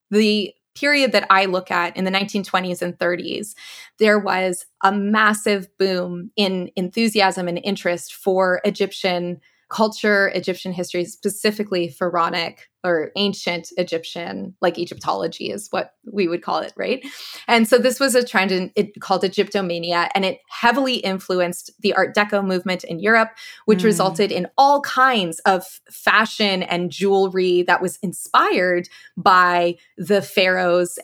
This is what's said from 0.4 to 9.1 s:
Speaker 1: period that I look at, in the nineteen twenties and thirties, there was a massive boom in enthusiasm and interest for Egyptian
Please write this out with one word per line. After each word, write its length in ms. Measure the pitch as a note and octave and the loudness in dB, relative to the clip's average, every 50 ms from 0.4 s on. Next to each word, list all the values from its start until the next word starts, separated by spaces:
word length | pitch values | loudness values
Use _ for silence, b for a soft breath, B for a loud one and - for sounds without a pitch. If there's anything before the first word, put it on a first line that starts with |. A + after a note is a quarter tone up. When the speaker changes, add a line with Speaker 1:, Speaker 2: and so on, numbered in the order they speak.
| F#3+ - - _ _ _ _ | -2 -4 -8 _ _ _ _
Speaker 1:
period 380 | - C#4 C#4+ D4 C#4+ C4+ A#3+ G#3 | -4 0 0 2 4 2 4 2
that 140 | G3+ G3 - | 2 4 4
I 160 | F#3+ F#3+ G3 | 4 4 4
look 240 | F#3+ F3+ F#3 F#3 - | 2 0 -2 -2 -2
at, 260 | F3+ F3 F3 E3+ - | -2 -2 -2 -2 -4
in 80 | - F#3 | -4 -4
the 60 | F#3 | 0
nineteen 320 | F#3+ F#3+ G3+ G3+ - G3+ F#3+ | 0 0 -2 -2 -4 -4 -6
twenties 400 | - - F#3 F#3 F#3 F3+ E3+ - | -2 -2 -2 -2 -2 -4 -4 -4
and 160 | F3 F3+ - | -6 -6 -4
thirties, 560 | F3+ F3 F3+ F3 - - - - G#3 - - B B B B B B B B - | -2 -2 -2 -2 -4 -8 -8 -8 -8 -10 -14 B B B B B B B B 2
there 200 | A3 G#3+ G#3 G#3 | 2 4 4 4
was 480 | F#3+ G3 F#3 F#3 F#3 F#3 F3+ - - _ _ - - | 2 0 -2 0 0 -2 -2 -4 -8 _ _ 0 0
a 100 | G3 G3+ | 2 2
massive 760 | G3+ G3 G3+ G#3+ G#3+ G#3+ G#3 G#3+ G#3+ - A3 G#3 G3 F#3 - _ - | 2 0 2 2 4 4 2 2 2 0 0 0 0 -2 -8 _ 0
boom 520 | F#3+ F#3+ F#3 F3+ F3+ F3+ F3 F3 F3 - - | 0 0 2 0 -2 -4 -6 -10 -10 -10 -2
in 340 | - G3+ F#3 F#3+ F#3 F3+ - - | 0 0 0 0 -2 -4 -4 -4
enthusiasm 720 | G3 F3+ F#3 - A3+ A3+ A3+ G#3+ G#3+ G3 F#3 F3+ F#3+ F3+ F3+ | -6 -6 -4 -2 0 0 0 2 4 2 2 2 0 -4 -4
and 100 | E3+ E3+ - | -4 -4 -2
interest 480 | - G3 G3+ - F3+ F3 E3+ - - - | -4 -4 -2 -2 -4 -4 -4 -6 -12 -16
for 480 | - - G3+ F#3 F#3 F#3+ F3+ F3+ F3+ - | -6 -2 -2 2 2 2 2 2 0 0
Egyptian 720 | G#3 G3+ - G3+ F#3+ - - - F#3+ | -2 -2 0 -4 -4 -4 -4 -2 -2